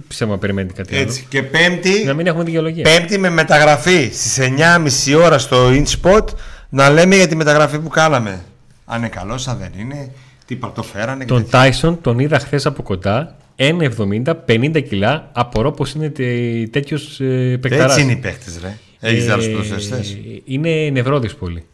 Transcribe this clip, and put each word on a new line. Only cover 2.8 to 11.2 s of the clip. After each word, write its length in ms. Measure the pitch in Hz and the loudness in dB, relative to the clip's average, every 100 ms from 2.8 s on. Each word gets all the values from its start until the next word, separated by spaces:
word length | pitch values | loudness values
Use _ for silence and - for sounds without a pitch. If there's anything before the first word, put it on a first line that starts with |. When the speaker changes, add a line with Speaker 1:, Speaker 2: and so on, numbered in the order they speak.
Speaker 2:
Πέμπτη 360 | 156 165 170 196 | 2 4 2 -2
με 120 | 185 | 0
μεταγραφή 800 | 165 156 151 151 143 175 180 113 | 0 4 6 6 4 4 2 2
στις 260 | - - - | -2 -4 0
εννιά 340 | 127 135 165 175 | 0 2 4 4
και 20 | |
μισή 320 | 147 123 - | 2 0 2
ώρα 240 | 151 170 143 | 6 6 4
στο 300 | - 127 127 | 4 4 6
InSpot, 540 | 135 143 - 175 214 - - - - - | 4 2 0 4 4 2 -6 -14 -20 -4
να 220 | 135 139 | 2 4
λέμε 260 | 156 185 190 | 6 6 6
για 120 | 175 | 4
τη 80 | 160 | 2
μεταγραφή 420 | 151 147 147 151 | 2 4 2 -2
που 100 | 156 | -4
κάναμε. 560 | 160 160 131 107 92 - _ _ _ | 0 2 2 -2 -8 -14 _ _ _
Αν 140 | - 117 | -10 -6
είναι 100 | 113 | -6
καλός, 400 | 92 95 131 127 | -6 -8 -8 -6
αν 100 | 104 | -8
δεν 120 | 90 92 | -8 -10
είναι, 320 | 123 143 131 - - _ - | -10 -12 -14 -18 -20 _ -12
τι 100 | 131 | -10
παρτό 260 | 110 - | -10 -10
φέρανε 420 | 104 101 117 135 | -10 -6 -6 -6